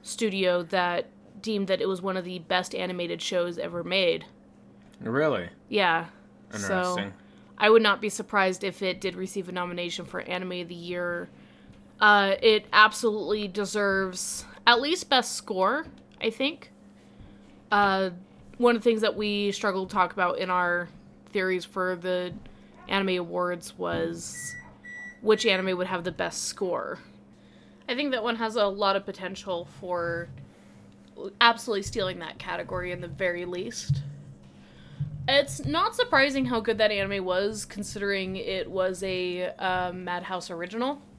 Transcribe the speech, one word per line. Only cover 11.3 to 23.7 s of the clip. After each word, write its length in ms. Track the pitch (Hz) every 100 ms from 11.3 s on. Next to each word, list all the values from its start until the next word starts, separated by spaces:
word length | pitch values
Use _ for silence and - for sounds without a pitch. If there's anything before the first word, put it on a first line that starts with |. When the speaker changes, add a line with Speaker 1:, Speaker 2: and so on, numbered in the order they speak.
| - - - - - - -
Speaker 1:
Uh, 360 | 208 208 196 196
it 240 | 226 214 202
absolutely 800 | 196 214 - 233 208 160 214 208
deserves 960 | 185 196 214 202 190 190 180 - - - - -
at 140 | 240
least 300 | 285 359 -
Best 240 | 262 -
Score, 520 | - - 190 190 269 320 - - -
I 80 | 226
think. 420 | 226 269 330 - - - - - - - - - - -
Uh, 420 | 208 202 190 190 175 - - - -
one 180 | 240 233
of 60 |
the 80 | 233
things 120 | 220
that 140 | 214 190
we 360 | 214 208 202
struggled 380 | 196 214 190 185
to 60 | 214
talk 180 | 180
about 260 | - 180 -
in 100 | 185
our 380 | 180 175 175 175 - - - -
theories 340 | 208 185 185 170
for 300 | - 185 180
the 360 | 180 180 180 - - - - - -
Anime 300 | 196 196 180
Awards 600 | 170 175 180 175 -